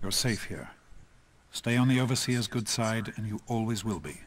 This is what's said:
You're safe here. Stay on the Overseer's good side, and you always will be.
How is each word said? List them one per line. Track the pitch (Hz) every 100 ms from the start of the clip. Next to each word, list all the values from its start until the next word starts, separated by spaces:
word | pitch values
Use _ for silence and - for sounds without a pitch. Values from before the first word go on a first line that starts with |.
You're | 95
safe | - 127 107
here. | - 87 62 - - - - - _ - _
Stay | - - 120
on | 127
the | 127
Overseer's | 127 127 - 123 113
good | 127 107
side, | - 113 113 104 -
and | 107
you | 107 -
always | 117 110 113
will | 110 92
be. | 73 -